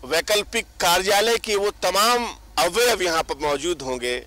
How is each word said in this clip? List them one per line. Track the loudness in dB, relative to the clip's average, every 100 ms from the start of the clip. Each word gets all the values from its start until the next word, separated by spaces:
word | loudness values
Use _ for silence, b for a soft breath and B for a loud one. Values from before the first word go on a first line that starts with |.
| -2
वैकल्पिक | -2 2 0 0 -6 -6 -2
कार्यालय | 2 2 4 2 2 0
के | 0 -2
वो | -2 -2
तमाम | -2 2 2 2 -2 -10 -10 -2
अवयव | 0 2 2 2
यहाँ | 0 -2
पर | -4 -4
मौजूद | -2 -2 -4 -6
होंगे | -6 -6 -4 -6